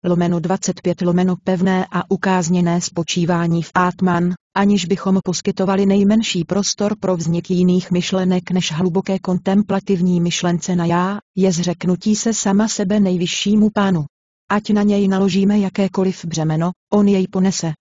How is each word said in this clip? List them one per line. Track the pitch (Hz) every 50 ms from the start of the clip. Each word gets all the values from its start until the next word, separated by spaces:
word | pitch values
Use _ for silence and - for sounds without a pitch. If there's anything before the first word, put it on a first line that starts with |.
| -
Lomeno | 180 175 170 175 175 175 170
dvacet | 160 170 190 190 - - 180 -
pět | - 180 170 -
lomeno | 185 180 175 180 185 185 180 - _
pevné | - 185 170 185 190 185 185 180 -
a | - 175 - -
ukázněné | 190 180 - 190 185 180 170 160 180 180 175 170 170 180
spočívání | 175 - - 175 165 - - 175 170 160 175 170 170 170 170 170
v | 160 - _
átman, | 185 180 180 180 - 185 185 175 175 175 180 180 - _ _ _
aniž | 196 202 202 208 196 175
bychom | 170 196 185 - 196 190 190 -
poskytovali | 185 170 - - 202 190 - 190 185 196 190 202
nejmenší | 196 196 202 196 202 214 226 220 - - 175 165
prostor | - 180 202 190 - - - 208 208 220 208
pro | - 190 185
vznik | 170 165 160 170 170 160 -
jiných | 185 180 180 180 180 185 - -
myšlenek | 180 175 175 - 196 185 185 185 185 185 180 -
než | 180 185 165 -
hluboké | 160 156 185 185 160 196 190 - 190 190
kontemplativní | - 185 180 170 - 190 196 208 208 - 202 196 196 - 196 170 180 180 180 175
myšlence | 170 175 170 - - 175 175 165 - - 180
na | 175 170
já, | 170 170 175 180 190 202 208 _ _ _
je | 190 185 190
zřeknutí | 170 160 175 175 170 _ - 180 180 175 - 220 214
se | - - 233 220
sama | - - 196 196 202 220 214
sebe | - - 208 185 208 214
nejvyššímu | 202 185 180 175 180 170 - - - 202 208 214 214 214
pánu. | 214 214 202 196 180 160 147 - _ _ _ _ _ _ _ _
Ať | 202 208 214 -
na | 208 208
něj | 208 208 202 202 202 190
naložíme | 190 190 196 196 170 196 196 202 208 214
jakékoliv | 196 185 - - 196 185 185 196 190 190 180 - -
břemeno, | 170 160 160 156 156 156 160 165 180 180 _ _ _
on | - 208 208 202
jej | 202 190 185 -
ponese. | - 190 185 196 - - - 165 156 _